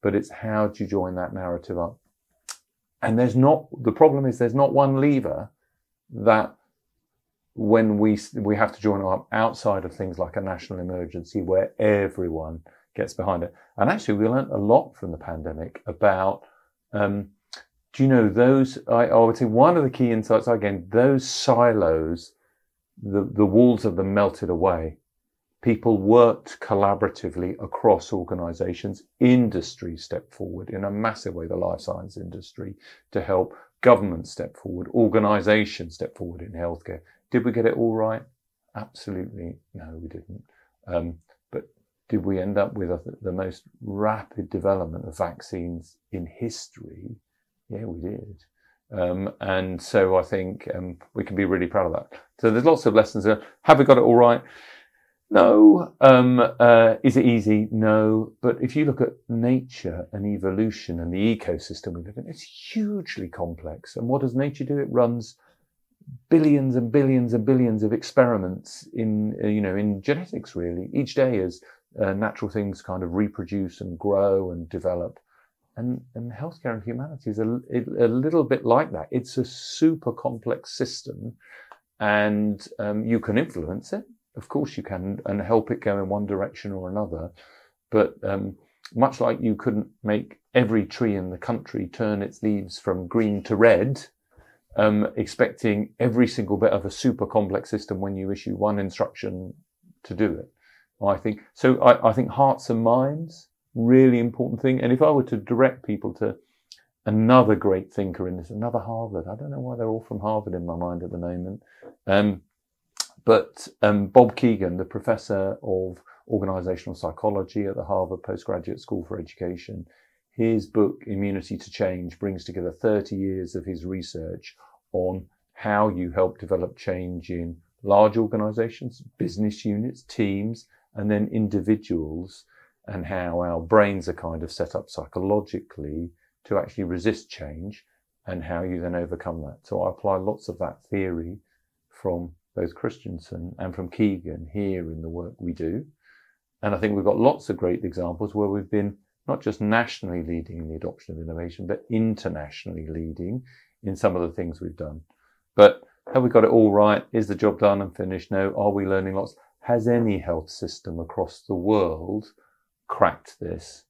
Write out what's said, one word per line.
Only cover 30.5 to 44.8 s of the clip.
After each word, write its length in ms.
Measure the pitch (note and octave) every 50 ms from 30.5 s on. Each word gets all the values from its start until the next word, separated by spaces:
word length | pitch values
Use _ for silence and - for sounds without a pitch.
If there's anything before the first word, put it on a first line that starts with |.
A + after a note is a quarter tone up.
| F2+ F2+ F#2 -
in 140 | - F#2+ G2
a 60 | G2+
massive 440 | G2+ G#2 A2 A2+ A2 - - G2 F2
way, 140 | E2+ E2 E2+
the 80 | F2+
life 240 | F2+ F2+ F2 F2 -
science 360 | - - F#2 F2 F2+ - -
industry, 600 | - F#2 F2+ F2 G2 - - _ - G2+ F#2+ G2+ _ _ - - _ _ _
to 100 | - G2+
help 360 | F2+ - F#2+ F#2 F#2 - - - - _ _ _
government 480 | - B2 A#2+ - G#2 G2 F2 E2 D#2+ -
step 280 | - - E2+ E2 _
forward, 300 | - - F#2+ F#2 F2+ F#2 - -
organisations 1040 | A#2+ A#2 G#2+ F2+ A2+ G#2+ G#2 G#2+ G2+ F2+ G2+ G#2+ G#2+ G#2 G2+ - - F2 E2 D#2+
step 200 | - - - -
forward 260 | - F2+ F2 E2+ F2 F2
in 100 | - -
healthcare. 480 | E2 E2+ E2+ E2+ E2 _ - F#2 D#2+ _ _ _ _ _ _ -
Did 120 | B2 A#2+
we 60 | A#2+
get 160 | G#2+ A#2 A2+
it 80 | A2+ -
all 220 | - A#2 A#2 A2
right? 260 | A2 A2 A2 A2 A2+ - _ _ _ _ _ _ _ _ _ _
Absolutely, 800 | A2 G#2+ - _ - - - G2 F#2 F#2 - G#2+ G2 F2 E2+ F2+ F2 _ _ _
no, 240 | G2+ E2 E2 E2 D#2+
we 60 | E2+
didn't. 380 | E2 - E2+ - _ F#2 G2+ - _ _ _ _ _ _ _ _
Um, 280 | - F2 E2+ E2+ E2+ E2+ E2 _ _ _ _ _ _
but 180 | - - - _ _ _ _ _ _ _ _ _
did 160 | - G#2+ F2
we 160 | G2 G2 F#2+
end 160 | F2+ G2+ G2+
up 180 | G#2 G2+ - -
with 160 | G#2+ F#2+ E2+ F2+
a, 80 | E2+ - - - -
the 120 | A2 F#2+ F2+
most 320 | F#2 F#2+ F#2 F2 - _ _ _ _ -
rapid 680 | G#2 G2 G2 G#2 G#2+ A2 G#2+ - _ - - F#2+ -
development 560 | - G2 E2+ G2 G2 F#2+